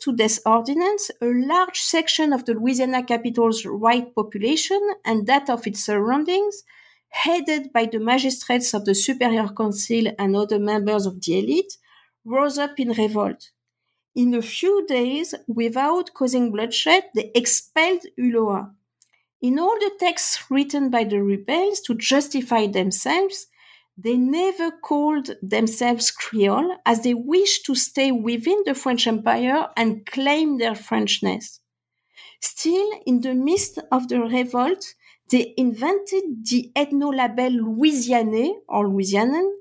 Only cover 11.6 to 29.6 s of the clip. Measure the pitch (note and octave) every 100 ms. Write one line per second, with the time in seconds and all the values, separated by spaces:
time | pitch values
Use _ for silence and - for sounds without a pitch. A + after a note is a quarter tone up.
11.6 | G4 - _ _ _ _ A3 C4 C#4+ C#4+
12.6 | C#4+ C#4+ A#3+ A3+ G#3+ G#3+ G3+ - - _
13.6 | _ _ _ _ _ - B3 A#3+ A#3 -
14.6 | F4+ G4+ D#4 B3+ B3 C#4+ F4 - - A3+
15.6 | A3+ B3 C#4+ F4 F4+ - B3+ B3+ A#3+ G#3
16.6 | A3+ - D#4 F4+ - G#3+ G#3 A#3 A#3+ -
17.6 | - D#4 E4 F4+ - - B3 A#3 A3 F#3+
18.6 | G3+ - _ _ _ _ _ _ B3 C4+
19.6 | F4+ A4 G4+ G4+ F4+ F4 - - - C4+
20.6 | C#4+ C#4+ C4+ A#3+ G#3 G3+ G3+ G3 A3 D#4
21.6 | G4+ G4+ - A3+ - C#4 C#4+ C4+ A#3+ A#3
22.6 | G#3 G3 F#3 - C4 E4 G4 - - _
23.6 | - - _ - A3 B3 B3+ D#4 F#4+ F#4
24.6 | E4 E4 - D4 D4+ D4+ C4 - F#3+ G#3+
25.6 | A3 A3+ A#3+ A#3 - - - A3 G3+ A3
26.6 | F4 F4+ - A3+ B3 A#3+ B3 F4+ G4 -
27.6 | - B3+ - - C4+ A#3+ A3 A#3 D#4 G4+
28.6 | F4+ C4+ C4 B3 A#3+ A3 A3+ A#3 B3+ D4